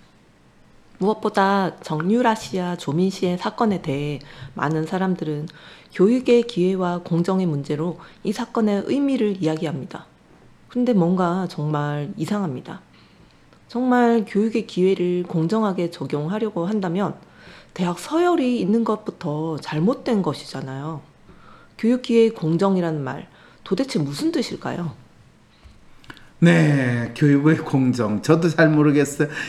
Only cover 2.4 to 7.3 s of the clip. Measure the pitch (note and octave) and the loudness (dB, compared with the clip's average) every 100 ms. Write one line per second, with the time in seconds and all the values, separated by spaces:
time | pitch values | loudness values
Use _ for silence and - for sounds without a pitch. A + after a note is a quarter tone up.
2.4 | - F#3 F3+ F3 - D#3 F#3+ F#3+ F#3 F3+ | -4 -4 -4 -6 -2 0 0 0 -2 -2
3.4 | G#3+ - A3+ F3+ D#3 C#3 D3 C#3+ - - | -4 -2 0 0 -2 -4 -4 -8 -12 -18
4.4 | - - D3 D#3 - F#3 F#3+ F3+ D#3 D3 | -16 -6 -2 -2 -2 -2 -2 -2 -4 -6
5.4 | D#3+ - - - - - G3 B3+ B3+ A#3+ | -8 -14 -20 -20 -8 2 4 4 4 4
6.4 | A#3 F3 F3+ F#3+ F3+ F3 - E3 F3 | 4 0 0 0 -2 -4 -2 0 2